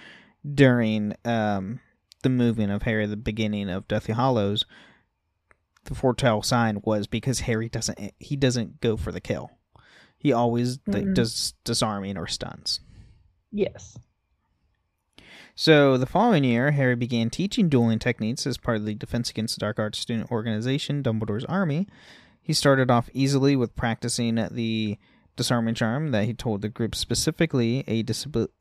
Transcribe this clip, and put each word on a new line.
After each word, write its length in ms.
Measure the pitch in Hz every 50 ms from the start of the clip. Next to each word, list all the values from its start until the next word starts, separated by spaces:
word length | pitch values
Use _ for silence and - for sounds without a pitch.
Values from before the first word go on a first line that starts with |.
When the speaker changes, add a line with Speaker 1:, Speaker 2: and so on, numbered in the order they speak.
| - - - - - _ _ _ - 147
Speaker 1:
during, 640 | 143 135 143 131 123 123 117 110 107 107 104 104 - - -
um, 560 | 120 117 113 107 104 101 98 95 92 120 131 _ _ _ _ _ _ - _ -
the 60 | 131
moving 420 | 127 123 120 117 113 117 107 101
of 120 | 101 101 -
Harry, 220 | 123 110 107 107
the 120 | 104 107 107
beginning 520 | 113 123 107 110 110 107 104 104 101 98
of 180 | 90 98 101 -
Deathly 240 | 123 107 - - 110
Hallows. 500 | 120 127 135 127 117 101 98 104 107 - _ - - - - _ _ _ _ _ _ _ _ _ _ _ _ _ _ _ _ _ _ -
The 120 | - 135
foretell 460 | - - 131 120 - 135 123 110 107
sign 380 | - - 139 120 117 110 107 101 -
was 200 | 110 107 107 101
because 360 | - - 113 - 135 123 -
Harry 260 | - - 113 110 113 113
doesn't, 460 | - 117 110 - - - 101 98 - -
he 200 | - - 147 139
doesn't 420 | 139 131 120 123 113 - - -
go 160 | - 117 107
for 160 | 113 - 110
the 80 | 85 92
kill. 320 | - - 104 71 73 78 _ _ _ _ _ - _ _ - - - _ _ _
He 140 | - 151
always, 480 | 123 117 120 120 117 120 120 123 127 135 - -
like, 160 | 196 - 196
Speaker 2:
Mm-mm. 120 | 196 190
Speaker 1:
does 380 | 180 117 113 - - - - - _ -
disarming 500 | - 117 - 127 110 104 101 95 98 101 85
or 100 | 82 -
stuns. 520 | - - - - - - - - - - - - - - - - - _ _ _ _ _ _ _
Speaker 2:
Yes. 460 | - 208 202 - - - - - - - - _ _ _ _ _ _ _ _ _ _ _ _ _ _ _ _ _ _ _ _ _ _ - - - - - - - _
Speaker 1:
So 440 | - - 151 156 147 143 139 131 123
the 80 | 131
following 380 | - - 175 220 240 220 160 139
year, 280 | 127 117 117 127 147
Harry 240 | 147 143 135 127 123
began 340 | 120 123 113 120 117 113 113
teaching 380 | - - 175 202 - - 208 165
dueling 300 | 143 123 117 117 113 110
techniques 480 | - 131 117 - 113 107 117 - - 143
as 100 | 120 -
part 200 | - - 117 107
of 80 | 104
the 100 | 107 107
Defense 340 | 110 - - - 120 117 -
Against 260 | - - 110 110 -
the 40 | -
Dark 200 | - 104 107 -
Arts 200 | 107 107 104 -
student 320 | - - 120 113 - -
organization, 720 | 120 113 110 120 110 107 113 127 135 147 - - 143 143 135
Dumbledore's 420 | 127 110 110 110 110 104 107 135
Army. 420 | - 156 190 202 156 139 160 196 - - - - - - - - _ _ _
He 120 | _ - -
started 360 | - - 143 139 135 131 123
off 200 | 123 120 120 - -
easily 420 | 127 135 135 143 135 135 139 143
with 200 | 135 120 107 -
practicing 600 | - - 117 110 - - 120 - - 120 117 113 113 110 -
the 480 | - 120 117 113 113 110 110 104 101 - _ _ _ _ _ _ _
disarming 400 | - 123 - 131 120 113 113 117
charm 360 | - 123 110 117 139 160 156
that 120 | 127 107 101
he 80 | 117 117
told 280 | - - 123 107 98
the 80 | 98 107
group, 260 | - - 117 104 -
specifically 880 | - - - - - - - 156 - 170 156 - 135 117 113 120 135 135
a 160 | - 107 113
disbe-, 460 | 110 113 113 - - 139 151 117 110 - _ _